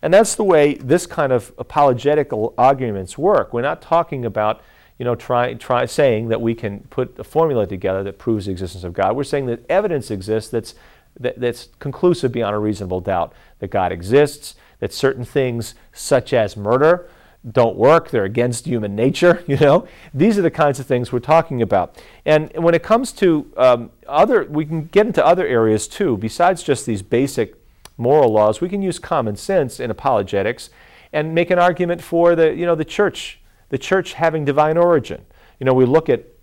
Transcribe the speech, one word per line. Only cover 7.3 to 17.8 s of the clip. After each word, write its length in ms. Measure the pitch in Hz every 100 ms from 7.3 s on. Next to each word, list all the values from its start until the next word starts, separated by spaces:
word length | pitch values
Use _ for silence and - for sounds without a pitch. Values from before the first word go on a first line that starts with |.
| 151 160 127 98
together 380 | 98 95 95
that 140 | 98 92
proves 280 | - 110 95
the 60 |
existence 320 | 90 92 92
of 80 | 90
God. 240 | 85 95 120
We're 80 |
saying 220 | 139 147 131
that 220 | 117 _
evidence 400 | 175 208 156 117
exists 400 | 104 98 110 104
that's, 240 | 117 - - - _ _ -
that, 220 | 123 -
that's 300 | 120 117 - _
conclusive 520 | 143 127 180 165 131
beyond 240 | 117 110
a 40 | 104
reasonable 420 | 107 101 98 92
doubt 320 | 92 95 82 _ _ _
that 80 | 98
God 220 | 104 90
exists, 640 | 87 90 127 147 - - - _ _
that 140 | 101
certain 320 | - 131 131
things, 500 | 120 - 127 117 110 - _
such 400 | - - 135 -
as 240 | 127 107 -
murder, 540 | 101 127 151 175 - _ _ _ 120
don't 260 | 120 117
work, 340 | 95